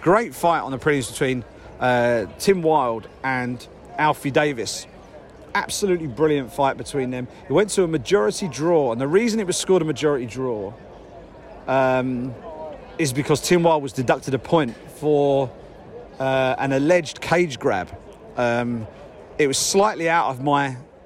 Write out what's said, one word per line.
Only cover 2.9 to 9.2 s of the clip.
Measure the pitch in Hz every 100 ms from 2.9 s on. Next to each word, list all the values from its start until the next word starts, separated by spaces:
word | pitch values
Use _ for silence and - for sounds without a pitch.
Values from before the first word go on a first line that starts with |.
| 113 - -
and | 131 127 123 123 - - - -
Alfie | 151 139 143
Davis. | 131 151 127 98 - - - - - - - -
Absolutely | 202 - - 202 180 156
brilliant | 110 156 143 120
fight | - 135 -
between | 120 139 127
them. | 127 123 - -
It |
went | 147 208
to | -
a | 175
majority | 160 113 202 208 - 190
draw, | 120 160 170 131
and | 113
the | 139
reason | 185